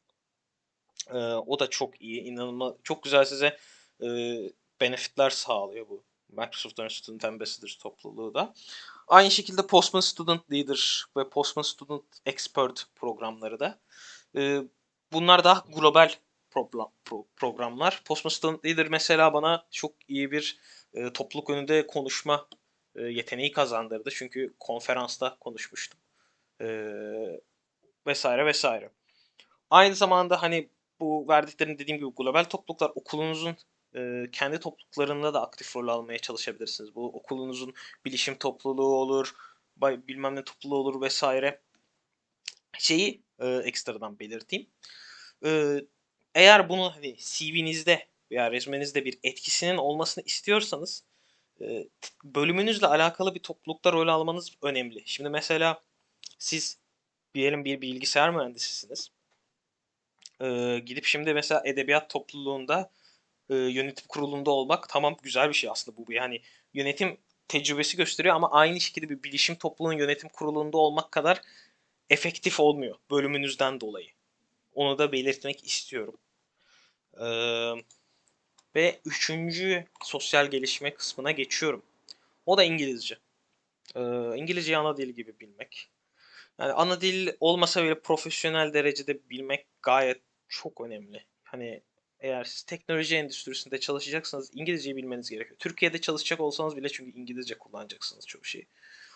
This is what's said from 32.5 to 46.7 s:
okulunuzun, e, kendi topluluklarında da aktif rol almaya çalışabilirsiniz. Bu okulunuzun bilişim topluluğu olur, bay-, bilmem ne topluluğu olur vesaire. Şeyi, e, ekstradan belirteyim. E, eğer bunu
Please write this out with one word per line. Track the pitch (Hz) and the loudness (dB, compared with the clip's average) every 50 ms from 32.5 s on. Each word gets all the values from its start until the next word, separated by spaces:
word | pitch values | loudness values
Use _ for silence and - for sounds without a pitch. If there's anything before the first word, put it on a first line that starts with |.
| - 185 - - 165 - 160 147 - | -2 -10 -8 -8 -4 -2 -2 -2 -2
okulunuzun, | - - - - 151 156 160 160 156 165 170 165 - - _ _ _ _ _ - | -4 -10 -6 -4 -4 -2 -2 -4 -4 -6 -6 -8 -8 -14 _ _ _ _ _ -10
e, | 127 123 123 123 123 123 120 - | -8 -8 -6 -6 -6 -8 -8 -6
kendi | - 139 139 156 165 | -4 -4 -2 -4 -4
topluluklarında | - 165 - _ - _ - 143 143 143 147 143 147 151 151 | -8 -10 -12 _ -20 _ -4 -2 -2 0 0 -2 -2 0 0
da | 131 113 | 0 -2
aktif | - - - - - - | -4 -8 -14 -16 -10 -8
rol | 127 120 120 | -6 -4 -2
almaya | 117 117 117 117 117 117 | -2 -2 -4 -6 -8 -8
çalışabilirsiniz. | - - 117 113 - 127 110 - 113 107 - - 107 107 - | -8 -8 -8 -8 -8 -8 -8 -8 -8 -10 -10 -10 -12 -14 -10
Bu | 117 120 | -8 -8
okulunuzun | 117 - 113 - - 139 131 131 131 127 127 131 127 131 - - - - _ - | -8 -8 -10 -8 -8 -8 -6 -6 -8 -8 -10 -10 -12 -14 -18 -20 -20 -18 _ -10
bilişim | 135 131 123 - 143 135 - | -6 -4 -2 -2 -2 -4 -4
topluluğu | - 135 131 - - 135 131 135 135 135 135 | -4 -6 -4 -4 -4 -4 0 2 4 4 4
olur, | 131 131 131 135 135 131 131 - - - - - _ _ _ _ | 4 2 2 0 0 0 -2 -6 -14 -20 -20 -20 _ _ _ _
bay-, | - 139 135 131 123 127 131 | 0 0 0 0 0 -8 -12
bilmem | 131 135 139 135 139 | -10 -6 -4 -4 -4
ne | 139 131 | -4 -10
topluluğu | - - - - 139 143 | -12 -16 -14 -8 -2 -2
olur | 139 135 135 135 135 | 0 0 0 -2 -2
vesaire. | 135 131 - - 151 139 131 131 131 143 143 - _ _ _ _ _ _ _ _ _ _ _ _ _ _ _ _ - - - _ _ _ - - | -2 -2 0 2 2 2 2 2 0 0 -2 -4 _ _ _ _ _ _ _ _ _ _ _ _ _ _ _ _ -18 -18 -18 _ _ _ -10 -2
Şeyi, | - - 160 165 202 202 - - _ _ _ - | 0 2 4 4 2 2 -2 -6 _ _ _ -6
e, | 127 127 | -4 -2
ekstradan | 127 127 - 123 - - - - 110 107 110 107 104 - | -2 0 -2 -2 -6 -6 -8 -8 -8 -8 -8 -12 -12 -12
belirteyim. | 107 107 113 113 - - 185 214 - _ _ _ - - - - - - - - - - _ - - | -14 -12 -12 -14 -10 -8 -8 -8 -8 _ _ _ -20 -20 -20 -20 -20 -20 -20 -20 -20 -20 _ -6 -2
E, | 156 156 156 151 147 143 143 143 - _ _ _ _ _ _ _ _ - | 0 2 2 2 2 0 -2 -4 -8 _ _ _ _ _ _ _ _ 4
eğer | 160 185 196 214 202 185 | 10 12 12 12 12 8
bunu | 165 | 4